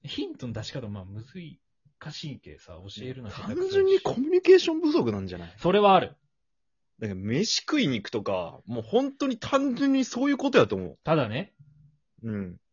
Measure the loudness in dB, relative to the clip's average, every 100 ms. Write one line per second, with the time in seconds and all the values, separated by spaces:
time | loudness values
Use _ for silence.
0 | -10 -8 -8 -8 -10 -8 -8 -10 -10 -12
1 | -12 -14 -14 -16 -16 -20 _ _ _ _
2 | -16 -12 -12 -12 -16 -20 -20 -18 -16 -12
3 | -12 -12 -12 -10 -8 -4 0 4 4 4
4 | 2 -4 2 2 8 8 6 0 2 2
5 | 2 -2 -6 -10 -12 -2 2 6 8 6
6 | 4 -10 _ _ _ _ _ _ _ _
7 | -8 -6 -2 -2 0 -2 -2 0 0 -2
8 | -4 -6 -2 -4 -4 -12 -8 -8 0 0
9 | 0 -2 -4 -4 0 0 0 0 2 2
10 | 0 -2 0 0 2 2 2 0 -6 -10
11 | 0 0 0 -6 -8 _ -20 _ _ _
12 | _ _ -8 -8 -8 -12 _